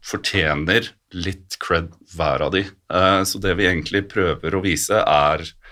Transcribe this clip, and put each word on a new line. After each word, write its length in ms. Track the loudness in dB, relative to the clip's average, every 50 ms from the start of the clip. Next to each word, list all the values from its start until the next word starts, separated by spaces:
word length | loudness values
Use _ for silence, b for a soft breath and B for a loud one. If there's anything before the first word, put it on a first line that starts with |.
| -14
fortjener 840 | -10 -10 -6 -6 -2 0 0 2 2 0 0 0 2 2 2 0 -2 -14 _ _ _ -10
litt 420 | -6 -6 -6 -6 -8 -12 -16 -14 -12
cred 340 | -4 -2 -2 -2 -2 -4 -12 _ -20 _ -6
hver 260 | -4 -2 0 0 0
av 100 | 0 0
de. 100 | 0 -2 -2 -2 -8 _ _ -2
Eh, 320 | 0 2 4 4 4 4 2
så 160 | -2 -4 -4
det 160 | -2 -2 0
vi 120 | 2 2 2
egentlig 420 | 2 0 -2 -2 -2 -4 -4 -2
prøver 420 | -2 0 0 0 0 -2 -4 -4
å 100 | -2 -2 0
vise 280 | 0 -2 -2 -2 0
er 540 | 0 2 2 4 4 4 4 4 2 -2 -4 -10 -16 _ B B